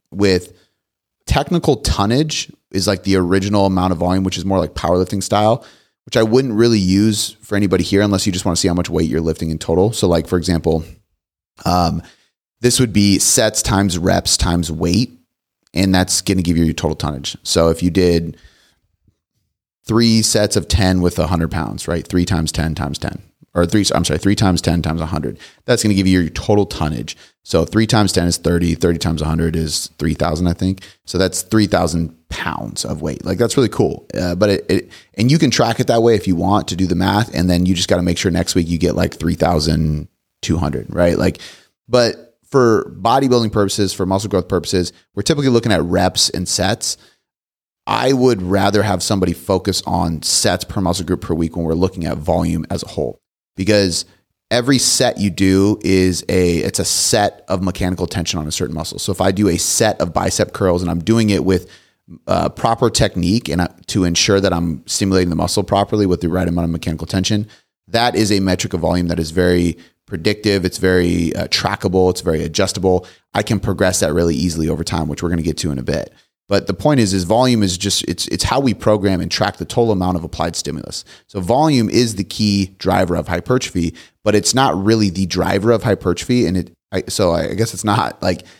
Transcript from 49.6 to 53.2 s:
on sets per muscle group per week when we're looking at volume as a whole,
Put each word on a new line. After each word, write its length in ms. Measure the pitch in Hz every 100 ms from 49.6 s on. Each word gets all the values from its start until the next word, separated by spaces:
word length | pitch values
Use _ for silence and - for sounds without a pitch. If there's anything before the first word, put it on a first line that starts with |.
| - 92 -
on 340 | 87 85 78
sets 440 | - - 101 92 -
per 160 | 107
muscle 240 | 90 90 85
group 160 | 87
per 120 | -
week 220 | 82 82 87
when 100 | 82
we're 80 |
looking 300 | 82 92 -
at 140 | 78 76
volume 480 | 76 85 85 82 -
as 140 | 82
a 40 | -
whole, 320 | - 62 -